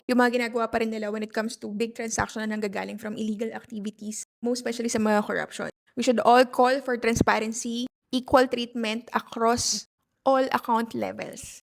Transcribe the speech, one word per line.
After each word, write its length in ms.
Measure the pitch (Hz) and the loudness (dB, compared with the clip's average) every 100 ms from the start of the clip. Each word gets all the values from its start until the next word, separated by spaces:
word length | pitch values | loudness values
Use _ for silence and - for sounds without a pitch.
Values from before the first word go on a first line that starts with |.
| - | 2
yung 160 | 247 | 4
mga 160 | 247 247 | 4 4
ginagawa 320 | 233 233 226 | 0 -2 -2
pa 160 | 233 226 | -2 -2
rin 80 | |
nila 160 | 220 208 | -4 -4
when 160 | 214 214 | -6 -6
it 80 | |
comes 240 | 226 220 - 214 | -4 -4 -6 -8
to 80 | |
big 240 | 208 226 233 | -4 -4 -4
transaction 480 | 226 220 196 220 214 | -6 -2 -2 -4 -6
na 80 | |
nanggagaling 480 | 214 208 190 190 208 | -4 -6 -6 -8 -8
from 160 | 226 - | -8 -6
illegal 320 | 220 208 226 | -4 -4 -6
activities, 720 | 220 - 214 208 - 208 214 - _ 240 | -8 -12 -10 -10 -10 -12 -12 -14 _ -4
most 160 | 247 | -4
especially 320 | 240 240 233 | -4 -4 -2
sa 80 | 226 | 0
mga 240 | 214 208 208 | 2 2 2
corruption. 480 | 185 156 - 190 - _ - | -4 -6 -8 -10 -12 _ -2
We 120 | 240 | 2
should 160 | 226 | 4
all 240 | - 247 254 | 6 6 6
call 320 | 262 254 269 | 4 2 2
for 160 | 262 240 | -2 -2
transparency, 920 | 233 233 - 214 220 220 240 233 254 _ _ 254 | 2 4 4 2 0 -6 -6 -6 -6 _ _ -4
equal 320 | 254 269 262 | 4 6 6
treatment 640 | 247 233 240 220 226 - | 2 -4 -4 -4 -4 -4
across 760 | - - 240 226 240 - 208 - _ _ _ | -4 -4 0 2 2 0 -4 -6 _ _ _
all 240 | 269 269 262 240 | 2 2 2 0
account 400 | - 226 233 233 | 0 -2 -2 -4
levels. 640 | 202 208 - - - - | -6 -6 -10 -12 -16 -18